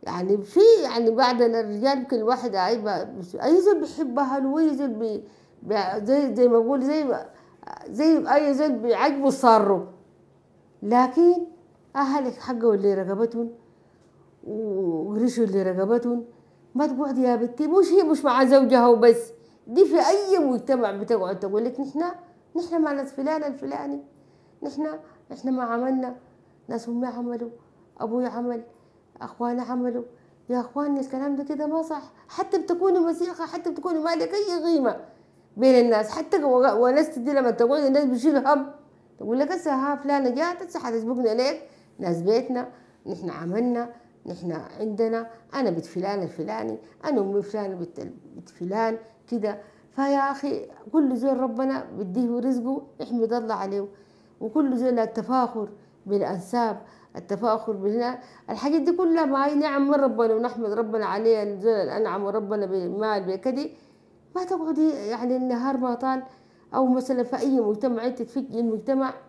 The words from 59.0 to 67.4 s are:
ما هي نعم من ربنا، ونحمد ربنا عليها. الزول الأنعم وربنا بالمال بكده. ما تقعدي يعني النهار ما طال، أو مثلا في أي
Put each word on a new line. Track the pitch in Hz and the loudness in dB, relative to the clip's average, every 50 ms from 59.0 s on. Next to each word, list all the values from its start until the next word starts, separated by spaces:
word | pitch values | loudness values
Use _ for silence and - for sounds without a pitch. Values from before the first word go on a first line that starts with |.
| 370 339 330 330 320 | 2 2 2 2 2
ما | 277 269 269 277 | 2 2 2 0
هي | 285 302 | 2 2
نعم | 285 285 311 277 277 277 277 | 0 0 0 0 0 2 2
من | 294 | 2
ربنا، | 294 269 262 220 220 233 226 226 | 4 2 2 2 2 2 2 2
ونحمد | 220 233 247 240 226 233 208 208 | 2 0 -2 -4 -4 -6 -4 -2
ربنا | 214 233 214 214 226 214 | -2 -4 -2 -2 -4 -4
عليها. | 185 180 202 226 226 226 214 208 | -2 -4 0 2 2 2 2 0
الزول | 208 202 190 185 226 226 | -4 -6 -2 0 0 2
الأنعم | 208 185 135 123 196 220 202 175 190 202 | 2 0 -2 -2 -2 -2 -2 -2 -4 -4
وربنا | 196 202 220 214 196 214 208 202 | -2 -4 -4 -4 -4 -4 -4 -4
بالمال | 185 185 190 180 180 180 196 214 220 214 202 185 | -2 -4 -4 -4 -4 -4 -4 -2 -2 -2 -2 -2
بكده. | 180 190 190 - 262 247 269 294 320 - - _ _ _ _ _ _ _ _ _ _ _ | -4 -6 -4 -2 -4 -4 -2 -6 -8 -10 -14 _ _ _ _ _ _ _ _ _ _ _
ما | 359 370 | -8 -4
تقعدي | 359 381 349 320 311 320 - 311 320 | -4 -4 -4 -2 -4 0 2 2 0
يعني | 294 - 202 208 226 226 240 247 254 | 0 -2 -6 -6 -6 -4 -2 -2 -2
النهار | 254 254 254 247 240 240 269 277 | 0 0 -2 -2 -2 -2 -2 -2
ما | 254 247 254 240 | -2 -2 -2 -4
طال، | 233 - 262 262 262 254 - - - _ _ _ _ _ _ - | -2 -2 -2 -2 -2 -4 -10 -20 -20 _ _ _ _ _ _ -2
أو | - 262 | 0 2
مثلا | 254 254 262 254 262 269 247 247 | 2 2 0 0 -2 -2 -2 0
في | 240 - | -2 -2
أي | 247 | -4